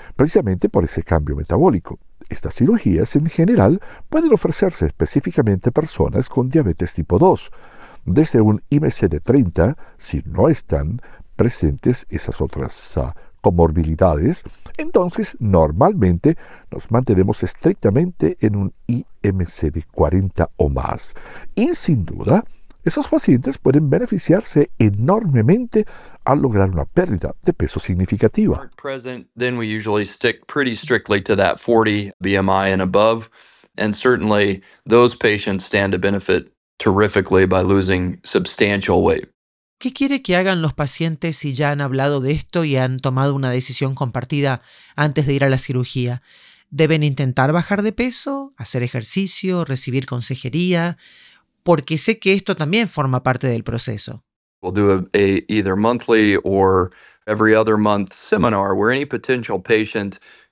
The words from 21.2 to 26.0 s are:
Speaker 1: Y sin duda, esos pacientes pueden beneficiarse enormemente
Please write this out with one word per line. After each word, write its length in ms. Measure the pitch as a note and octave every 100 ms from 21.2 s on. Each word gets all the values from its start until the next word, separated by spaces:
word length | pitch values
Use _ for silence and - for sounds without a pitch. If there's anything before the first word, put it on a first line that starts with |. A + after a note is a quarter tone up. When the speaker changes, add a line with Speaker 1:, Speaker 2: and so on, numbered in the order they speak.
| - - -
Speaker 1:
Y 220 | - C4 F4+
sin 280 | - C3
duda, 380 | E2 E2+ - F3+ - - - -
esos 260 | - D4+ C#4
pacientes 500 | D#4 - B2+ C3+ C3+
pueden 320 | C#3+ C3+ D3+
beneficiarse 800 | D#3+ B3 F#3+ - F3+ - D3 D3+ -
enormemente 1080 | A2 G2+ B2+ G#3 G#3+ C3 A2 A3+ A#3+ A3 G#3+ -